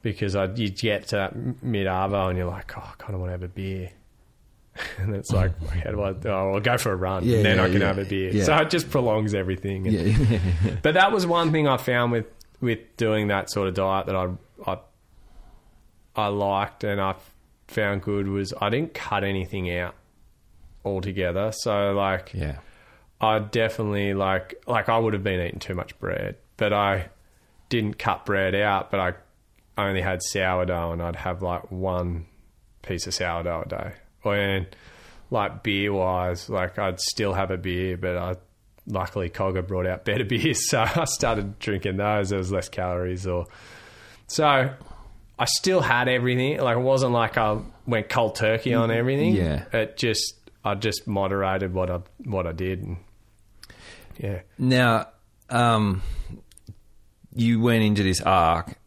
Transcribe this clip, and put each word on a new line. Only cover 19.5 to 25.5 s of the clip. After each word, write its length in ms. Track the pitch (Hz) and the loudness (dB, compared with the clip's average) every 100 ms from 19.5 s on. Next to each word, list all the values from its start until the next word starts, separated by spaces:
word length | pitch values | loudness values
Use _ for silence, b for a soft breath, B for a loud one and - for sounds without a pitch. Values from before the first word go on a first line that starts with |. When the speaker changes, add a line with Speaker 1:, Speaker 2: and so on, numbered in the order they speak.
| 101 90 87 | -4 -4 -4
Speaker 1:
out 180 | 87 - _ _ - _ _ - - - | -6 -10 _ _ -20 _ _ -20 -20 -10
altogether. 680 | 101 98 98 95 90 87 107 | -4 -4 -4 -2 -2 0 -2
So, 400 | 107 117 104 101 | -2 -2 0 2
like, 400 | 101 98 92 - | 2 0 0 -4
Speaker 2:
Yeah. 240 | - 73 69 b b b b b _ | -6 -4 -6 b b b b b _
Speaker 1:
I 200 | 110 110 | 2 2
definitely, 760 | 104 117 110 110 107 101 101 | 0 0 0 0 -2 -2 -2
like, 480 | 98 95 95 92 - - | 0 0 0 -2 -16 -4
like, 200 | 117 101 | -2 2
I 80 | 113 | 2
would 160 | 113 | 2
have 120 | 104 | 0
been 160 | 98 92 | -2 -2
eating 180 | 85 | -4